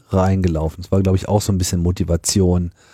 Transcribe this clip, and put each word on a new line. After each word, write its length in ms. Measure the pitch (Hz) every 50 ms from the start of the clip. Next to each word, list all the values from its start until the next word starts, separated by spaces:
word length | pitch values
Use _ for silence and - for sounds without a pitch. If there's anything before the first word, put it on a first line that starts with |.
| _ -
reingelaufen. 720 | - 95 92 92 95 95 92 92 82 78 78 80 78 -
Es 120 | 85 - -
war, 80 | 98
glaub 160 | 98 95 92 92
ich, 100 | - -
auch 140 | 101 104
so 100 | - -
ein 60 | 101 92
bisschen 240 | 92 - - 87
Motivation, 880 | 85 85 87 - 90 82 85 82 - - - 104 95 90 90 90 90 87 - _ _ _